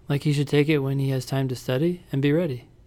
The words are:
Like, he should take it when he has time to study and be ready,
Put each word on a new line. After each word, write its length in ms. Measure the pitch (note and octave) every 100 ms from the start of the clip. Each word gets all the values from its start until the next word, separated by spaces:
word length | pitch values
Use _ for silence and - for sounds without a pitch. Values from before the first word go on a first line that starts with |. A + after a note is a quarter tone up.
| -
Like, 140 | C#3+
he 100 | D3+
should 140 | C#3+ C#3
take 200 | D3 D3
it 120 | D3+
when 180 | C3+ C#3
he 120 | C3+
has 140 | C3 -
time 200 | C3+ C3
to 60 | B2+
study 460 | - C3 E3 F3+ -
and 120 | C#3
be 80 | C#3+
ready, 380 | D#3 F3 B2 - -